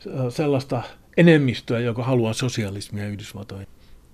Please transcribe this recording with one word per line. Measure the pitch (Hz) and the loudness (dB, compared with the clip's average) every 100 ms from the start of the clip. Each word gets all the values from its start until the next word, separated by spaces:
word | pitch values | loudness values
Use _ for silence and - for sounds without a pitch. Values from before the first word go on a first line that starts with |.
| 196 | -10
äh, | 135 127 | -4 -4
sellaista | 123 151 135 - 123 - - - - | -2 0 0 0 -6 -6 -16 -6 6
enemmistöä, | 170 156 135 107 - 117 | 8 8 4 -2 -4 -2
joka | 120 113 | -2 -2
haluaa | 120 127 113 | 0 2 2
sosialismia | 110 127 117 101 101 - 104 104 | 0 -2 -2 -6 -6 -10 -8 -8
Yhdysvaltoihin. | 101 107 95 101 98 101 - - - - | -8 -12 -14 -12 -14 -14 -20 -20 -20 -20